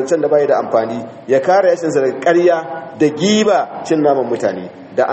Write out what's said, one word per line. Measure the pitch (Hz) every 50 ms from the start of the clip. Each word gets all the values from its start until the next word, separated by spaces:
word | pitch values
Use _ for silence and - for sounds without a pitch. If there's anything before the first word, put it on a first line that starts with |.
zancen | 127 131 170 160
da | 147
bai | 147 151 147 143
da | 135 127 110
amfani, | 113 110 - 113 113 113 120 120 113 - - - -
ya | - 127 139
kare | - 180 180 196 190 185
harshen | 175 170 165 160
sa | 143 143
daga | 135 131 123 -
ƙarya | - 170 170 175 175 180 170 160 160 - - - - - -
da | - 156 147
giba, | 147 - 170 202 214 214 220 - 190 160 131 - - - -
cin | - 165 156
naman | 147 147 139 135 123 117
mutane, | 117 110 113 101 92 92 92 - - - - - -
da | - - -